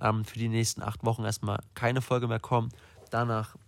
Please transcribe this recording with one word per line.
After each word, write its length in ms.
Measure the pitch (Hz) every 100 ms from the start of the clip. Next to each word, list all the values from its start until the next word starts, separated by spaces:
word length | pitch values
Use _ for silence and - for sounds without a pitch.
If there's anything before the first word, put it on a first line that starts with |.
ähm, 240 | 110 110
für 140 | 107 110
die 100 | 113
nächsten 340 | 113 113 -
acht 220 | 110 -
Wochen 200 | 113 113
erstmal 360 | 107 104 104 104 -
keine 260 | - 120 131
Folge 260 | - 123 120
mehr 140 | 113
kommen. 300 | - 120 117 - - - -
Danach 440 | 117 120 110 110 -